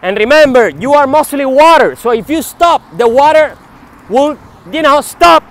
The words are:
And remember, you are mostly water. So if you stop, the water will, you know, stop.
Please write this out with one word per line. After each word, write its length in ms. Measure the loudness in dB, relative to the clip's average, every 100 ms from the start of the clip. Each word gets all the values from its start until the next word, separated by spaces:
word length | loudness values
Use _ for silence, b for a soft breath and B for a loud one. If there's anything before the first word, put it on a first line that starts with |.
And 160 | -6 -4
remember, 520 | 0 2 2 2 0
you 240 | -4 -2
are 120 | 0 2
mostly 400 | 0 -2 -4 -2
water. 500 | 2 4 4 2 -2
So 160 | -4
if 180 | -4 -4
you 120 | -6
stop, 400 | -6 -2 0 0 -6 -4
the 100 | -2
water 500 | 2 2 2 0 -6 -20 -20 -20 -20 -6
will, 300 | -2 -2 -6 -16 -20 -12
you 100 | -4
know, 200 | 0 0
stop. 420 | -2 -2 2 2 0